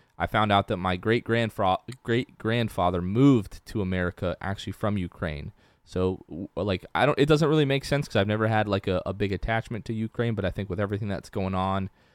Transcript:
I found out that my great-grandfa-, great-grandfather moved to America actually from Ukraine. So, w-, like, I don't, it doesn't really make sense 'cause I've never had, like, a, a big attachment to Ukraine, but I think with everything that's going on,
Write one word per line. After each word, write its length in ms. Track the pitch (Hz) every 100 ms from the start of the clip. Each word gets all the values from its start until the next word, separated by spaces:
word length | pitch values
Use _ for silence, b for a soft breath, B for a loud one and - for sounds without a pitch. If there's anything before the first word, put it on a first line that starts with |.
| b b
I 80 | 87
found 260 | 110 107
out 160 | 98 -
that 80 | 95
my 200 | 92 90
great-grandfa-, 840 | 110 120 - 117 110 - 95 92 - 127
great-grandfather 1000 | - 117 - - 110 120 113 - 90 90
moved 600 | 90 110 143 123 95 - -
to 140 | 113
America 560 | 92 92 87 - 92 -
actually 340 | 92 98 -
from 220 | - 107 101
Ukraine. 560 | 87 - 87 76 80 - b b
So, 400 | _ 92 92 95 -
w-, 200 | 82 98
like, 320 | - 101 90 -
I 120 | - 131
don't, 120 | -
it 80 | 143
doesn't 220 | 151 156
really 160 | 156
make 200 | 139 139
sense 220 | - 143 -
'cause 100 | 107
I've 120 | 101
never 180 | 107 110
had, 220 | 107 107
like, 180 | 98 -
a, 160 | 90
a 80 | -
big 200 | 98 101
attachment 520 | 92 - 113 - 113 -
to 60 |
Ukraine, 420 | 110 110 - 117
but 100 | 104
I 60 | 95
think 200 | - 98
with 80 | 90
everything 300 | 101 101 104
that's 200 | 95 -
going 260 | 104 95
on, 360 | 95 95 95 95 b b